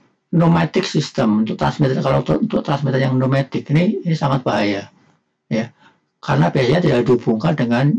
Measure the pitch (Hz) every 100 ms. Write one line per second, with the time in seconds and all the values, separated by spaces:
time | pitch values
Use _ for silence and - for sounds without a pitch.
0 | _ _ _ 160 165 165 165 - - 160
1 | 143 - 117 104 110 - 151 - 139 131
2 | 139 139 139 151 - - - 139 143 131
3 | 135 131 131 135 139 - - 147 180 214
4 | 170 160 151 139 135 - 104 101 - _
5 | _ _ _ _ - 110 113 - _ _
6 | _ _ - 143 165 143 123 165 175 123
7 | 117 123 - 110 160 156 117 120 143